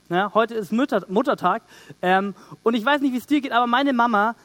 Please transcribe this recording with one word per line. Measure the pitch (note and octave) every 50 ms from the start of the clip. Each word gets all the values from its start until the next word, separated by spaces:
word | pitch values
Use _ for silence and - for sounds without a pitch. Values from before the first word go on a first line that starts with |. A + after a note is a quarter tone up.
| _ -
Ja, | E3+ F3+ G3+ G3+ -
heute | - E3+ F#3 A#3
ist | A3 G#3 D#3+
Mütter-, | G#3+ A3+ C#4 C#4 C4 G3+ E3+ -
Muttertag. | F#3 G#3+ C4 C#4 A#3+ - F3+ F3+ F#3+ A3+ - _ - - - - C#3 - -
Ähm, | F3+ F#3 F#3+ G3 G3+ F#3 - - - D#3 - -
und | A3 A#3
ich | B3 G#3
weiß | B3+ D4 D4
nicht, | C4+ C#4 B3
wie | B3
es | -
dir | - D4 D4+
geht, | A#3+ C4+ A3+
aber | A#3 B3
meine | A#3+ A#3+ B3+ C#4+ C#4+ C4
Mama | A#3 A#3 A#3+ A3 G3+ G#3 A3+ A#3 -